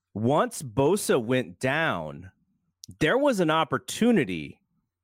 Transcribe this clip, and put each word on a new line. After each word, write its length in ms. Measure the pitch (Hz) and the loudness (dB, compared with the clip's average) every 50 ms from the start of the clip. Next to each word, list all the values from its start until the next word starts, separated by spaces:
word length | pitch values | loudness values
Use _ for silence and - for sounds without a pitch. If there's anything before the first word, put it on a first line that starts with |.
| _ _ - | _ _ -8
once 480 | 101 113 123 147 170 226 247 - - | -2 0 2 2 2 0 -2 -4 -10
Bosa 600 | 156 120 101 117 139 151 196 208 - - 190 139 | -14 -6 -2 2 2 2 2 2 0 0 0 0
went 380 | 110 113 127 127 113 82 87 - | 0 0 0 -2 -2 -4 -6 -6
down, 720 | - 127 139 156 165 147 110 85 80 76 71 76 92 95 - _ _ _ _ _ _ _ _ _ - - 92 - | -4 -2 -2 0 -2 -2 -2 -4 -6 -10 -12 -14 -16 -18 -20 _ _ _ _ _ _ _ _ _ -20 -20 -6 -2
there 180 | 156 151 202 | 0 0 2
was 240 | 262 294 294 247 190 | 2 2 2 2 2
an 100 | 175 156 | 2 2
opportunity 1080 | 156 160 160 - 135 123 - - - - 214 240 233 185 127 92 92 80 73 - - _ _ _ _ _ _ _ _ _ | 2 2 0 0 -2 -4 -4 -8 -4 0 2 4 4 4 2 0 -4 -6 -8 -10 -14 _ _ _ _ _ _ _ _ _